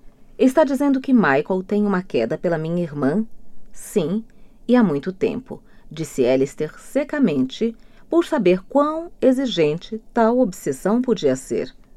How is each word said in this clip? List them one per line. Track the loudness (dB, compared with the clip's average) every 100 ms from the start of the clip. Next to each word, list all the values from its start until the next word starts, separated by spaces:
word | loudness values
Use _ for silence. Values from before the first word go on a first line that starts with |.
| -20 _ -20 2
Está | 2 4
dizendo | 2 2 0 0
que | 2
Michael | 4 4 2 0 -4 -2
tem | -2 0
uma | -2
queda | -2 -2 -2 -2
pela | -2 -2
minha | -2 -4
irmã? | -4 -2 0 0 -4 -10 -10 -10 -10
Sim, | -12 -4 -2 -2 -4 -6 -20 -20 -14 2
e | 4
há |
muito | 4 2 -4
tempo, | -2 -2 -2 -10 -16 -16 -20 -16
disse | -10 -8 0 2
Alistair | 2 0 -4 -8 -8
secamente, | -6 -4 -4 0 2 2 -2 -2 -4 -4 -20 -20 0
por | 0 2
saber | 2 2 2 0
quão | 0 0 -2 -10 0
exigente | 2 2 -2 0 0 0 -8 -14 -6
tal | 0 2 2
obsessão | 0 -2 -6 -4 0 0
podia | 0 0 0 0
ser. | -4 -6 -6 -12 -20